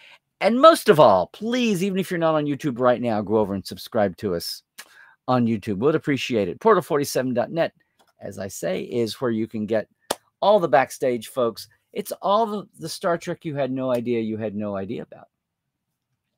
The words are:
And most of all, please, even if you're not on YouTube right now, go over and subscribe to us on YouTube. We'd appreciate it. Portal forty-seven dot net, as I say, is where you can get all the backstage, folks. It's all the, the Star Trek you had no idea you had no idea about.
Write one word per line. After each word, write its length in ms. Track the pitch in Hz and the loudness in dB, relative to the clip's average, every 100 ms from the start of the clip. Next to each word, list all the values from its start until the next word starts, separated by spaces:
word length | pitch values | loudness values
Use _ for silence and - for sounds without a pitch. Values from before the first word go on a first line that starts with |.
| - - _ _ | -20 -20 _ _
And 200 | 196 240 | 0 6
most 280 | 320 330 - | 6 8 4
of 120 | 156 | 8
all, 280 | 127 92 85 | 8 6 2
please, 540 | - 220 254 233 180 | -6 -4 0 2 2
even 160 | 196 185 | 0 -2
if 120 | 180 | -4
you're 80 | 175 | -2
not 160 | 165 | 0
on 120 | 156 147 | 0 -2
YouTube 320 | 139 156 117 | -2 -4 2
right 220 | 123 117 | 2 2
now, 220 | 120 107 | 0 -2
go 160 | 95 110 | 0 0
over 160 | 98 | 2
and 120 | 98 - | -2 -8
subscribe 500 | 98 - 117 101 85 | -14 -4 0 0 0
to 160 | 104 | -4
us 280 | 85 - - _ - - - - _ - | -4 -6 -12 _ -20 -20 -20 -20 _ -2
on 200 | 127 117 | 0 0
YouTube. 320 | 110 113 95 | -2 -4 -2
We'd 160 | 139 | 0
appreciate 540 | 156 - 135 - 117 92 | 0 -2 -4 -2 -2 -2
it. 120 | 76 | 0
Portal 220 | 226 185 | 2 2
forty-seven 500 | - 147 143 147 127 | 2 -2 -2 -2 -2
dot 180 | 120 110 | -2 -2
net, 220 | 165 147 - _ _ _ _ | -4 -4 -6 _ _ _ _
as 180 | 104 104 | -14 -10
I 100 | 98 | -12
say, 340 | - 165 190 | -8 -6 -6
is 400 | - 120 113 - | -4 -4 -4 -2
where 80 | 127 | -4
you 160 | 110 113 | -2 -4
can 180 | 110 | -6
get 240 | 104 110 - _ _ - _ _ | -2 -2 -4 _ _ -12 _ _
all 180 | 190 208 | 2 4
the 80 | 165 | 4
backstage, 600 | 139 127 - 131 123 107 | 2 2 -2 -2 -2 -4
folks. 400 | - 117 101 - _ _ | -2 -2 -2 -16 _ _
It's 180 | - - - | -12 -10 -6
all 240 | 185 208 | 0 0
the, 240 | 226 208 - - | 0 -4 -10 -14
the 100 | 156 | -12
Star 260 | - 185 170 | -6 -2 -2
Trek 300 | 180 165 160 | -4 -8 -8
you 80 | |
had 180 | 143 131 | -4 -4
no 180 | 131 131 | -4 -2
idea 300 | 123 117 117 | -2 -2 -2
you 160 | 110 110 | -2 -6
had 180 | 110 | -6
no 220 | 101 104 98 | -6 -6 -6
idea 260 | 98 - | -8 -10
about. 260 | - - - _ _ _ _ _ _ _ _ _ _ | -14 -20 -20 _ _ _ _ _ _ _ _ _ _